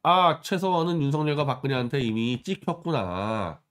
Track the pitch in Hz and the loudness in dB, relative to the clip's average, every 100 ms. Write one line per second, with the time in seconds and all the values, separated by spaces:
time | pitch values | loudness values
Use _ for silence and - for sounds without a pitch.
0 | 160 180 180 151 - 190 190 175 165 170 | 2 4 4 2 -2 -2 0 2 0 0
1 | 139 151 151 147 143 131 135 131 120 139 | 0 0 0 0 0 -2 -2 -2 0 0
2 | 117 110 117 123 - 190 - 165 170 143 | 0 0 0 -2 -6 -6 -6 -6 -2 -2
3 | 92 90 104 110 90 76 _ | -2 -4 -4 -4 -6 -8 _